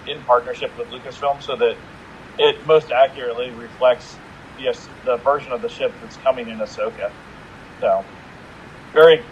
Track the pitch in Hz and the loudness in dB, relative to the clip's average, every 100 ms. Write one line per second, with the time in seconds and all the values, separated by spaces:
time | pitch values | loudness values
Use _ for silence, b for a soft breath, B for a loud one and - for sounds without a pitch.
0 | 131 143 - 123 120 120 127 - 120 123 | -12 -12 0 0 0 -8 -8 -8 -12 -12
1 | 135 120 143 139 - 123 117 107 - - | -16 -6 -4 -4 -6 0 0 -2 -14 -20
2 | - - - - 147 143 147 156 156 - | -20 -20 -18 2 2 2 2 2 2 2
3 | 135 143 123 117 123 117 117 - 127 120 | 2 0 -8 -6 -8 -10 -16 0 2 2
4 | - - - - - - 127 120 - - | -4 -20 -20 -20 -20 -8 -6 -6 -12 -10
5 | 127 120 135 143 135 120 117 - 131 - | -4 -2 0 -2 -4 -8 -8 -6 -6 -6
6 | 113 - 135 127 113 110 107 - 107 - | -18 -4 -2 -2 -6 -8 -10 -6 -8 -6
7 | - - - - - - - - 117 95 | -10 -10 -20 -20 -20 -20 -20 -4 0 0
8 | 95 - - - - - - - - 156 | -4 -18 -20 -20 -20 -20 -20 -20 -2 8
9 | 160 160 - | 8 8 0